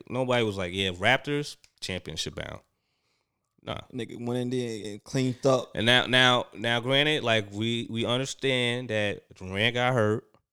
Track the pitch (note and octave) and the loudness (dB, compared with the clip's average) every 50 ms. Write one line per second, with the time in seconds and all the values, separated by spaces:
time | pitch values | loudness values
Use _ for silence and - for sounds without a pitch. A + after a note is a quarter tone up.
0 | - - A#2 B2+ C3 B2 B2 B2 A2+ G#2+ F#2+ G2 F#2 F2 F2+ G2 G2 F#2+ F2+ F2 | -12 -8 -6 -4 -2 0 0 2 0 0 -2 -2 -4 -4 -2 -2 -2 -2 -2 0
1 | G2+ A#2 C3 C3+ - D3 D3 C#3+ D3 - - - _ _ _ _ - - F#2 F2+ | 2 2 2 2 0 -2 -4 -4 -4 -8 -12 -16 _ _ _ _ -8 -8 -6 -8
2 | - - D2+ - - - - - - C#2 - - - _ _ _ _ _ _ _ | -8 -8 -8 -6 -6 -6 -8 -10 -10 -10 -12 -14 -16 _ _ _ _ _ _ _
3 | _ _ _ _ _ _ _ _ _ _ _ _ - G#2+ - - - - - B2 | _ _ _ _ _ _ _ _ _ _ _ _ -10 -8 -8 -8 -10 -10 -10 -10
4 | A2+ - - A2+ A#2+ A#2+ B2 B2+ B2 B2 B2+ B2+ B2 A#2 A2 G#2 G2 G#2+ G2+ G#2 | -10 -10 -10 -8 -6 -4 -2 -2 -2 -2 -2 -2 -4 -4 -6 -8 -8 -10 -12 -12
5 | - - - C3+ C3 B2+ A#2+ - - C3+ C3 B2 - - - - G#2+ A#2+ B2 B2 | -10 -4 -2 0 0 0 0 0 2 2 2 2 0 -4 -4 0 4 4 6 6
6 | - - B2 B2+ B2+ B2+ B2 A#2+ - - - F#2+ A2 A#2 A#2+ A#2 A2+ B2+ C3+ C#3 | 4 4 4 6 6 6 6 4 0 -4 -8 -4 -2 0 0 0 0 2 2 2
7 | D3 D3+ D#3 B2+ A#2 A#2 A2+ A2 G2+ G2+ G2+ G#2 A2+ A#2 A#2 A#2 A2+ - A2+ A2+ | 2 2 0 0 2 2 2 2 0 -2 -4 -4 -2 -2 -2 -2 -4 -4 -4 -2
8 | A2 A2 A#2+ B2+ C3+ - - - - C3+ B2+ B2 B2 A#2+ A#2+ B2 B2+ A2+ A2 G#2+ | 0 0 0 0 -2 -4 -6 -4 -2 0 2 2 0 0 -2 -2 -4 -2 -2 0
9 | G#2 G2+ F#2+ - - - - - F#2 F#2 F#2+ G2 A2 A#2+ A#2 B2 B2 B2+ C3 A#2+ | 0 0 -2 -6 -10 -18 -18 -14 -10 -4 0 2 2 2 2 2 2 2 4 4
10 | G#2+ G#2+ G#2+ - - _ _ _ _ _ | 4 2 2 0 -4 _ _ _ _ _